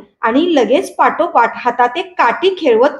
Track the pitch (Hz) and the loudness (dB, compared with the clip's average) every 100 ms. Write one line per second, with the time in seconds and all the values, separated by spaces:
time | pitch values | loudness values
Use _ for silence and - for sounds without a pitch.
0 | - _ 226 254 359 311 208 277 381 - | -10 _ -2 0 2 2 2 0 -2 0
1 | 269 240 330 330 466 - 254 - 247 294 | 0 0 -2 0 0 -2 -6 0 -2 -2
2 | 370 - 254 - 370 370 302 220 269 277 | -10 -2 -2 0 -2 0 0 2 2 0